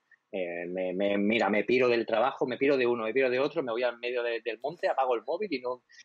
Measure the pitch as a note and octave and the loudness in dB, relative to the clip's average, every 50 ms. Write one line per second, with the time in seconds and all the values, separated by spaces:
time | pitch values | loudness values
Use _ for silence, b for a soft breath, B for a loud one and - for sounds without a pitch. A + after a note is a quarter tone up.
0 | _ _ - _ _ _ G#2 F#2+ F2+ E2+ E2+ E2+ F2 F2 F2+ F#2 F#2 F2+ F2+ F#2+ | _ _ -20 _ _ _ -6 -6 -6 -6 -6 -6 -8 -6 -4 -4 -4 -2 -2 0
1 | G2+ G2+ G2+ G2+ G2+ G#2 A#2 A2+ G#2 G2 G#2+ G#2 G2+ - B2 B2+ B2+ B2 A#2+ A#2 | 0 0 2 2 2 2 2 2 2 2 2 0 2 2 2 2 4 4 2 2
2 | A2 A2 A2+ A2 A#2+ C#3 C#3+ - D#3 B2+ A#2+ A#2 C#3 C#3+ C#3+ C3 A#2+ A#2+ A#2+ A#2 | 0 0 0 0 2 0 0 -2 -4 -4 -2 0 2 2 4 4 2 2 0 0
3 | A2 A2 A2 C3+ C3+ B2 B2 B2+ C#3+ D3+ D3+ E3 C#3 A#2+ A2 A#2+ B2+ A#2+ A#2 A#2 | -2 0 2 2 2 4 4 2 0 0 0 -2 -2 -2 0 0 0 0 0 -2
4 | A#2+ A#2+ B2+ A#2+ A#2+ A#2 A#2 A2+ - A#2 A2 A2 - C#3+ F3 - G3 F3 D3 C#3 | -4 -2 -2 0 0 0 -2 -2 -2 -4 -6 -4 -6 -8 -6 -2 -2 0 0 2
5 | C3+ B2+ A#2+ A2 G#2 D3 D#3+ F#3 G#3+ F#3 D3 B2 B2 B2 B2+ B2 _ b b b | 2 2 0 0 0 -4 -4 -4 -4 -4 -4 -4 -4 -6 -6 -8 _ b b b